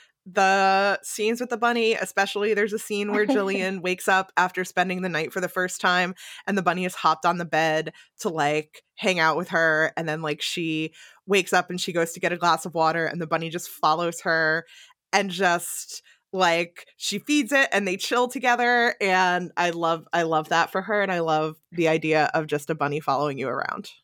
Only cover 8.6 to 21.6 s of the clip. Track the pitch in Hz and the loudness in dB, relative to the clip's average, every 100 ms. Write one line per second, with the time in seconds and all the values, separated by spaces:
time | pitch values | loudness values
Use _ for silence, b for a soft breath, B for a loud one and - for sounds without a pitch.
8.6 | 151 - _ - 202 180 160 156 175 180 | -4 -12 _ -4 -2 2 2 2 0 0
9.6 | 165 156 160 - 165 156 156 151 - - | 2 2 0 -2 -4 -4 -4 -4 -6 -4
10.6 | 165 156 156 B B B - 196 180 185 | -4 -4 -6 B B B 0 0 2 0
11.6 | 180 180 - 170 165 - 175 175 175 160 | 0 -4 -4 -2 -2 -2 -4 0 0 0
12.6 | 180 165 160 165 160 175 160 165 165 170 | -2 0 0 0 -2 -4 -4 -4 -4 -8
13.6 | - - 160 160 170 170 185 160 156 160 | -10 -2 2 2 0 -2 -2 0 2 0
14.6 | 165 B B B _ 196 202 175 185 175 | -4 B B B _ 0 0 0 0 0
15.6 | 175 - - - b b b 185 175 170 | -4 -10 -12 -14 b b b 0 2 2
16.6 | 170 - - b - 202 - 294 220 277 | -2 -8 -20 b -6 -6 0 0 2 2
17.6 | 269 196 196 196 - 247 247 269 254 240 | 2 2 0 -4 -2 0 0 0 0 2
18.6 | 240 240 233 - 196 185 180 180 180 - | 2 2 2 0 2 4 4 0 -2 -2
19.6 | 175 170 165 165 - 170 165 160 156 170 | -2 0 0 0 -2 -2 0 0 2 0
20.6 | - 190 190 208 196 175 160 156 156 156 | 0 -2 -2 -2 0 0 0 0 0 -6